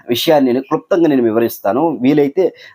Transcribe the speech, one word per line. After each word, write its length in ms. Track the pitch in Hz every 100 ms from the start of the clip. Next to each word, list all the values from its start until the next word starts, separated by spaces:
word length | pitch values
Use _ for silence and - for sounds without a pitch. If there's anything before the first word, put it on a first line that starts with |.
| -
విషయాన్ని 440 | 120 - 151 131
నేను 100 | 123
క్లుప్తంగా 440 | - 156 - 185 165
నేను 160 | 135
వివరిస్తాను. 760 | 117 110 113 - 101 120 165 123
వీలైతే 520 | 127 147 139 190 170 - -